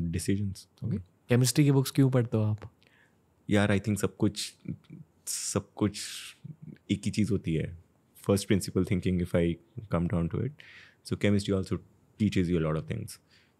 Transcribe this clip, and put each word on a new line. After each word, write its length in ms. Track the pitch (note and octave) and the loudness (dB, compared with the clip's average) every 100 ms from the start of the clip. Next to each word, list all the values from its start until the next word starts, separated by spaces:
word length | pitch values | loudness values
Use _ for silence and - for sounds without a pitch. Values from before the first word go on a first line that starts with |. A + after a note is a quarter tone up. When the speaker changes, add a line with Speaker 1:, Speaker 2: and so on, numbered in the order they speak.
Speaker 1:
decisions। 840 | E2+ F2 - G2+ G2 F2+ - - | -4 -2 -2 -2 -2 -8 -16 -12
Speaker 2:
ओके। 140 | A2+ G2 | -6 -6
केमिस्ट्री 640 | - _ - B2 B2 - | -8 _ 0 4 4 4
की 80 | C#3+ | 4
बुक्स 180 | C3+ C3 | 4 2
क्यों 200 | - C3+ | 2 4
पढ़ते 260 | B2+ A#2 A2 | 4 2 0
हो 60 | |
आप? 180 | G#2+ G#2 - _ _ _ _ _ _ _ - | 0 -2 -6 _ _ _ _ _ _ _ 2
Speaker 1:
यार, 280 | G2+ G#2 G2+ | 2 4 2
I 20 | |
think 200 | G#2+ G2 | 0 0
सब 160 | F#2 - | -2 0
कुछ, 380 | G#2 - - - - - - - - _ - | 0 0 -12 -12 -12 -12 -14 -20 -20 _ -10
सब 460 | - - G2 - | -8 -2 -4 -4
कुछ 260 | - G#2 - - - - - - - - - - | -2 -2 -2 -12 -12 -16 -18 -20 -18 -18 -14 -4
एक 120 | G2+ | -2
ही 60 | G#2 | -2
चीज़ 220 | A2 G#2 | -2 0
होती 220 | F#2 E2 | 0 -2
है। 240 | D#2 - - _ _ _ - - | -2 -4 -10 _ _ _ -8 0
First 180 | G2 - | 2 4
principle 400 | F#2+ - F#2+ F2+ | 0 2 -2 0
thinking, 340 | F2+ F#2 F2+ F2 | 0 0 -2 0
if 100 | F2 | 2
I 180 | E2+ E2 _ - - | 2 -2 _ -16 -4
come 140 | E2+ E2+ | -2 0
down 200 | F2 E2 | 0 -2
to 60 | G2 | -2
it। 80 | B2 - - - - _ - | -6 -8 -20 -20 -20 _ -8
So 120 | F2+ | 0
chemistry 300 | G#2 G2+ G2 | 2 2 0
also 240 | F#2+ F2+ F2 - _ _ - | -2 -2 -6 -8 _ _ -2
teaches 280 | G#2 G2 F2 | 0 2 2
you 100 | F2 | 2
a 40 | D#2 | 0
lot 100 | D#2 | -2
of 120 | - | -4
things। 180 | - - - _ _ _ | -8 -10 -16 _ _ _